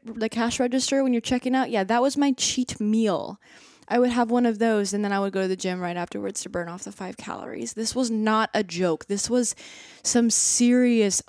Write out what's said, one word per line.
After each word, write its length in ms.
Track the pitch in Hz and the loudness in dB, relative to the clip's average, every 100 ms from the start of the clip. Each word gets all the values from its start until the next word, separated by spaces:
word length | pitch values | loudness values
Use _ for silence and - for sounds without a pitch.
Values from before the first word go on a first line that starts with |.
the 240 | 226 220 220 | -8 -6 -4
cash 300 | 233 233 - | -2 -2 0
register 440 | 247 262 - 277 | 0 0 0 0
when 100 | 269 | 2
you're 80 | 233 | 0
checking 340 | - 247 254 | 0 -2 0
out. 160 | 262 247 | 0 0
Yeah, 140 | 220 | -2
that 160 | 190 240 | 0 2
was 160 | 277 277 | 2 2
my 160 | 285 | 2
cheat 480 | 262 - - 247 - | 2 -2 -2 -4 -2
meal. 580 | 208 220 214 165 - 202 _ - - - - | 0 2 2 0 -4 -12 _ -20 -20 -16 -2
I 80 | 240 | 2
would 120 | 247 | 2
have 200 | 240 226 | 2 2
one 160 | 240 240 | 2 2
of 140 | 208 | 2
those, 320 | 226 214 196 | 2 2 0
and 120 | 202 | -2
then 80 | 202 | 0
I 60 | 196 | 0
would 140 | 196 | 0
go 100 | 190 | -2
to 60 | 190 | -2
the 80 | 185 | -2
gym 240 | 185 180 | -4 -4
right 160 | 175 175 | -4 -6
afterwards 460 | 175 202 196 202 | -6 -6 -8 -8
to 60 | 196 | -6
burn 200 | 185 170 | -6 -6
off 160 | 180 | -8
the 80 | 196 | -12
five 240 | - 190 226 | -12 -12 -12
calories. 560 | 208 - - - 233 | -12 -12 -10 -10 -8
This 220 | 214 226 | -6 -4
was 160 | 254 240 | -2 -2
not 380 | 220 220 220 220 | 0 2 2 2
a 80 | 214 | -2
joke. 440 | 185 170 180 156 - | -2 0 0 0 -4
This 220 | 202 - | -4 0
was 280 | 247 226 - - - - - | 0 0 -4 -14 -20 -20 -10
some 260 | - 240 233 | 0 2 4
serious 920 | - - - 240 247 247 226 202 - | 2 2 4 4 6 4 4 2 0